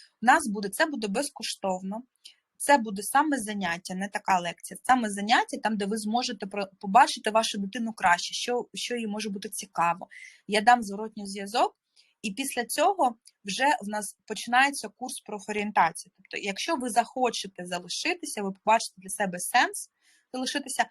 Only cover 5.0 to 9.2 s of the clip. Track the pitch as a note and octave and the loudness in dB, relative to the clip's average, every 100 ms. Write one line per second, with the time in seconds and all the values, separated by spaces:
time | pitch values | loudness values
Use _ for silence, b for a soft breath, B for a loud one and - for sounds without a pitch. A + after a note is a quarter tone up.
5 | G#3+ G3+ G#3 C#4 A4 C4 G#3+ G#3+ G3 A3 | 2 -2 2 4 2 -2 -2 -2 -2 -2
6 | G#3 A#3 B3+ B3 G3 G3+ G3 _ G3 A3 | -2 -2 -2 -6 -8 -6 -8 _ 4 6
7 | D#4 - A3 G#3+ A3+ G#3+ G3 A#3 A3+ G#3+ | 6 4 0 0 0 -2 -6 -4 -6 0
8 | F#3+ F3 - - - B3 G#3 G3 - A#3+ | 2 2 2 -6 -2 -2 -2 -8 -6 -4
9 | A3 G#3 | -4 -4